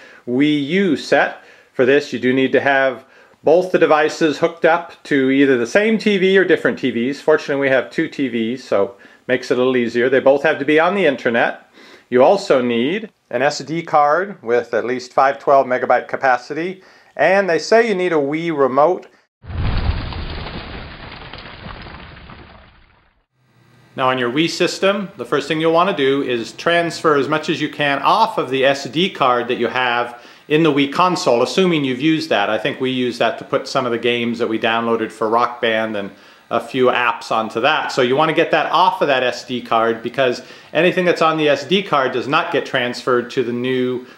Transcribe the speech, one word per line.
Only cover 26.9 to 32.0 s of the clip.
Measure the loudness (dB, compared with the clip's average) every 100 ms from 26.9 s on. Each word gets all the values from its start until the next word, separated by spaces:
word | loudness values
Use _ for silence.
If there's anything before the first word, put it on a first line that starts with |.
| -2 0 2
as | 0
much | -2 -2
as | -4
you | -4
can | -4 -2 0
off | 2 2 2 0
of | -4
the | 0 2
S | 0
D | -4 -2 -2
card | 0 2 2 0
that | -2
you | -2
have | -2 -2 -2 -4 -8 -20 -20 -2
in | 2
the | 2
Wii | 2 0
console, | 2 0 2 2 2
assuming | 2 2 2 2
you've | -2
used | -2